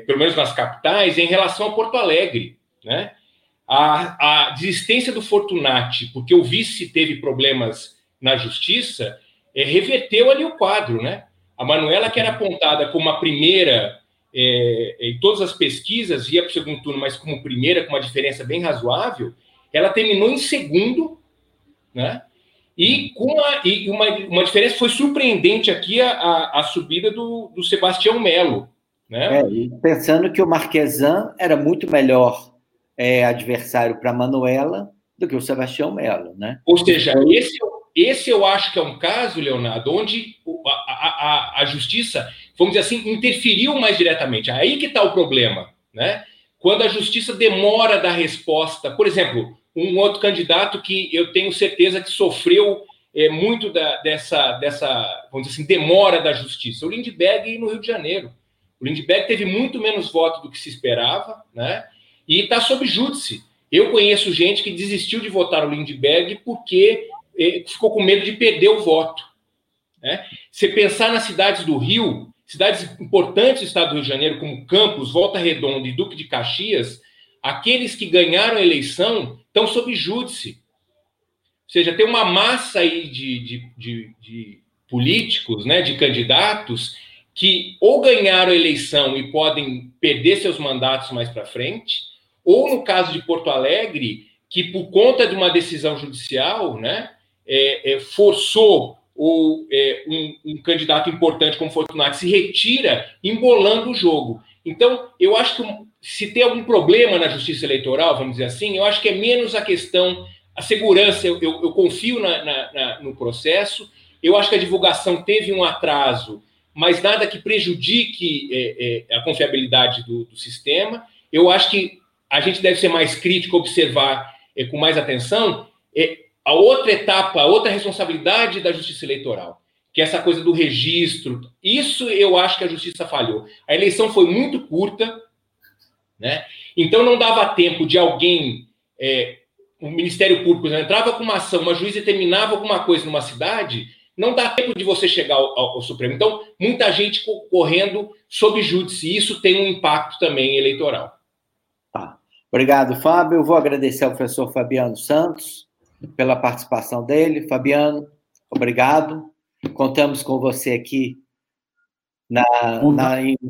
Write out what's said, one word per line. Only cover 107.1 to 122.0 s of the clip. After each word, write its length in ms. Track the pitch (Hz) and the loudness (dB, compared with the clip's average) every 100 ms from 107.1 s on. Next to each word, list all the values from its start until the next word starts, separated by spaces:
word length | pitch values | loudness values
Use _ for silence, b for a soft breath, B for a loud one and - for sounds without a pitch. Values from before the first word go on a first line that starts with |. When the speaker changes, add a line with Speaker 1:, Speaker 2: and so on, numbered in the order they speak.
| 180 | 4
Speaker 1:
na 100 | 160 | 0
justiça 360 | 135 - 160 | -2 -6 -6
eleitoral, 520 | 147 135 131 135 165 135 | -2 -2 0 2 2 2
vamos 160 | 131 | -2
dizer 120 | 120 | -6
assim, 320 | 123 120 208 190 | -6 -6 -6 0
eu 80 | |
acho 160 | 208 202 | 0 2
que 60 | 214 | 0
é 60 | |
menos 420 | 190 226 247 226 220 | 0 0 0 0 -4
a 60 | |
questão, 640 | 202 175 - 180 180 180 B B _ | -2 -2 0 0 0 -2 B B _
a 80 | - | -14
segurança, 640 | - 214 214 190 208 - 180 | -4 0 4 6 6 2 -2
eu, 140 | 170 | 0
eu, 220 | 165 160 | -2 -2
eu 80 | 165 | -2
confio 480 | 175 180 - 226 240 | 2 2 0 -4 -2
na, 240 | 196 165 | -2 -2
na, 280 | 151 135 - | -4 -6 -6
na, 280 | 143 127 - | -6 -6 -6
no 160 | 139 131 | -12 -8
processo, 720 | 117 117 151 180 202 - 254 b b b | -6 -4 0 0 0 -6 -14 b b b
eu 140 | 165 202 | 4 4
acho 120 | 202 | 4
que 60 | |
a 60 | 185 | 2
divulgação 640 | 180 185 180 160 190 175 | 2 2 2 2 0 -2
teve 300 | - 214 208 | 0 0 0
um 120 | 190 | 0
atraso, 800 | 170 165 165 143 135 120 117 107 _ _ _ | 0 0 0 2 2 0 -6 -14 _ _ _
mas 300 | 147 170 175 | 0 2 4
nada 240 | 196 220 196 | 2 2 -2
que 120 | 180 | -4
prejudique, 1080 | 196 214 175 156 127 233 233 - 175 143 135 | -4 -2 -2 -4 0 0 0 -4 -4 -4 -6
é, 520 | 127 120 113 123 117 - | -6 -6 -6 -6 -6 -4
é, 60 | 117 | -4
a 60 | |
confiabilidade 800 | 120 - 143 135 127 127 123 127 | -4 -2 -2 -2 0 0 0 -2
do, 200 | 120 117 117 | -6 -8 -8
do 100 | - | -14
sistema. 680 | 123 - 139 165 208 226 b b b | -16 -10 -2 -2 -2 -6 b b b
Eu 180 | 156 180 | 4 6
acho 200 | 190 - | 6 2
que 280 | 202 180 - | 0 -4 -8